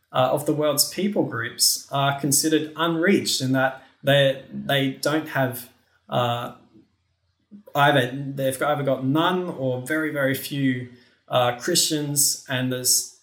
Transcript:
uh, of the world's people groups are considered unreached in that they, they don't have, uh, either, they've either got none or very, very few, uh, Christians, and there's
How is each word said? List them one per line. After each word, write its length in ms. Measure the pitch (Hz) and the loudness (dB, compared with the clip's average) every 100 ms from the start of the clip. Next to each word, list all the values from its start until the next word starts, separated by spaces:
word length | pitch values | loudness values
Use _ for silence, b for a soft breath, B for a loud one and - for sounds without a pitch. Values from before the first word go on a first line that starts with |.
| _ | _
uh, 160 | 139 127 | 2 2
of 140 | 143 143 | 2 0
the 80 | |
world's 340 | 147 151 139 - | 0 2 2 0
people 300 | - 202 202 | 0 -2 0
groups 640 | 135 117 117 - - - - | -2 -2 -6 0 0 0 -4
are 280 | 139 139 139 | 0 0 0
considered 520 | 151 135 156 156 151 - | 0 2 2 2 0 -2
unreached 680 | 170 165 175 175 113 - | 0 2 4 2 2 -2
in 100 | 131 | 0
that 300 | 131 143 - B B | 2 2 -2 B B
they, 400 | 135 143 139 135 - | 2 4 4 2 -6
they 380 | - 135 139 135 | -10 -2 0 0
don't 380 | 135 143 156 151 | -2 -2 -2 -2
have, 400 | 139 127 117 - _ _ _ - | -2 -2 -2 -12 _ _ _ -6
uh, 460 | 135 120 120 123 - _ - _ _ _ _ _ _ _ 104 - | -2 0 -2 -6 -14 _ -20 _ _ _ _ _ _ _ -20 -6
either, 380 | 147 143 139 123 | 2 4 4 2
they've 500 | 135 139 139 135 131 | -4 -8 -4 -2 0
either 220 | 143 147 | 0 0
got 200 | 131 127 | 0 0
none 460 | 131 151 175 185 180 | 0 2 2 0 -4
or 320 | 139 131 127 | -4 -4 -4
very, 300 | 127 156 156 | -4 -4 -2
very 240 | 143 135 127 | 0 0 -2
few, 540 | - 143 135 123 120 b b b b | -4 -2 0 -2 -6 b b b b
uh, 300 | 127 123 120 | 0 0 -2
Christians, 880 | - 170 - 156 147 143 - - - | -2 0 0 -2 -2 0 0 -2 -4
and 240 | 131 127 | -2 -2
there's 480 | 127 123 - - - | -2 0 0 -2 -10